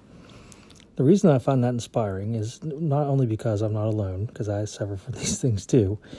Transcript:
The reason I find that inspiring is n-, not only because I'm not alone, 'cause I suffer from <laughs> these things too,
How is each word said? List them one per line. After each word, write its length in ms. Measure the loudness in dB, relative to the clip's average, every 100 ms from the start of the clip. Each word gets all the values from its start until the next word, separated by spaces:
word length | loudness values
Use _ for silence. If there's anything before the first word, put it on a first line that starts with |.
| -20 -20 -20 -20 -20 -20 -20 -20 -10 2
The 80 |
reason 260 | 4 6 6
I 80 | 4
find 260 | 4 2
that 60 | 2
inspiring 640 | -2 -4 -2 -2 -4 -4
is 260 | -4 -6 -8
n-, 260 | -10 -4 -2
not 180 | 0 2
only 180 | 2
because 380 | 0 0 -2 0
I'm 100 | 0
not 140 | 0 0
alone, 400 | -2 -2 -4 -6
'cause 240 | -6 -4
I 160 | -4 -4
suffer 320 | -6 -8 -8
from 160 | -10
<laughs> 40 | -8
these 220 | -6 -2
things 240 | 0 -2
too, 340 | 2 2 4 -2 -10